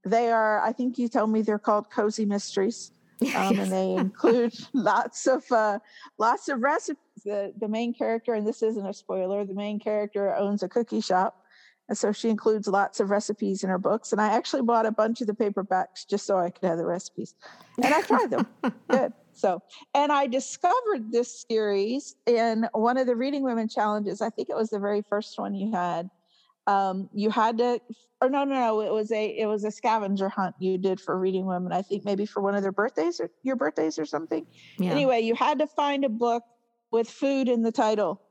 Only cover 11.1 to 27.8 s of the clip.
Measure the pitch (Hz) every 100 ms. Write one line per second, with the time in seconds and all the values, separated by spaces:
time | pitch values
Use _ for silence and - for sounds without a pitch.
11.1 | 185 190 - _ - - _ - 220 208
12.1 | 208 226 214 226 220 208 196 196 - 196
13.1 | 202 - 214 202 190 190 185 190 220 -
14.1 | 208 214 220 - 285 233 233 220 220 220
15.1 | 233 220 208 208 202 196 185 - - -
16.1 | 202 - 196 175 - 180 165 165 175 -
17.1 | - 110 _ - - - - 254 302 -
18.1 | 480 381 247 - - 254 - - 262 -
19.1 | - _ - 202 175 _ - - 277 294
20.1 | 285 277 254 - - 349 508 453 339 220
21.1 | 233 240 - - 220 214 196 208 262 -
22.1 | - - 233 233 220 226 - 226 254 254
23.1 | 233 262 285 262 226 220 - 214 208 208
24.1 | 208 226 - - - 220 208 202 208 208
25.1 | 208 220 - 196 196 208 190 175 170 180
26.1 | _ _ _ _ _ - 196 190 190 190
27.1 | 208 214 226 220 226 247 240